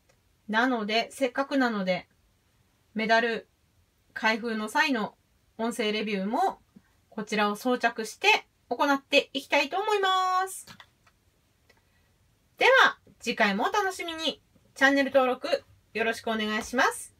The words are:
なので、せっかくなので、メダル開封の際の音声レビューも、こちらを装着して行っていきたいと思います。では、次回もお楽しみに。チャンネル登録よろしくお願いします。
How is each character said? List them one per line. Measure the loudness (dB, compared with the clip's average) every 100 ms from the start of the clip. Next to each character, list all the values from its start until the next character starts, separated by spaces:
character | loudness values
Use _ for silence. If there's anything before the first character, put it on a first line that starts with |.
| _ _ _ _ -4
な | 0 2
の | 0 0
で、 | -2 -2
せ | -2 -2
っ |
か | -2 -2
く | 0
な | 0
の | 0 -2
で、 | -2 -6 _ _ _ _ _ _ _ _
メ | -6 2
ダ | 2
ル | 2 -2 -8 _ _ _ _ _ _
開 | -4 -2 -2
封 | -4 -6
の | -2
際 | 0 2
の | 0 -4 -8 _ _ _ -6
音 | -4
声 | -2 -2
レ | -2
ビ | -2 -2
ュ |
ー | -2
も、 | 0 0 -2 _ -20 _ _ _
こ | -12
ち | -4 -2
ら | 0
を | -2
装 | -2 0
着 | 0 -2 -8
し | -2
て | 2 2 0 _ -8
行 | -2 0
っ | 0
て | 2 0 0
い | -4
き | -2
た | 0
い | 0
と | -2
思 | 0 0
い |
ま | 2 2 0 0 -2
す。 | -8 -16 -20 -20 _ _ _ _ _ _ _ _ _ _ _ _ _ _ _ _ 0
で | 6 6
は、 | 6 2 _ _
次 | -6 0
回 | 0 2
も | -2
お |
楽 | -2 -2
し | -4
み | -8
に。 | -6 -6 -6 _ _ _ 0
チ |
ャ | 2
ン | 4
ネ |
ル | 2
登 | 2 2
録 | 0 -4 -4 -6 _ _
よ | -4
ろ | -4
し | -4
く | -4
お |
願 | -4 -2 -4
い |
し | -4 0
ま |
す。 | 0 -2 -10 _